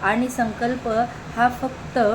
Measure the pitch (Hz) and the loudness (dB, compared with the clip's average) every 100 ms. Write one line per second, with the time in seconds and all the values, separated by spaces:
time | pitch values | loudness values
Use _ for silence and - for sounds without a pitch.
0 | 196 226 247 254 226 208 240 254 240 220 | 2 2 2 0 -2 0 -2 -2 0 0
1 | 240 - - 226 240 - 262 - - 254 | 0 -4 -8 2 2 2 -6 -6 -4 0
2 | 214 | 2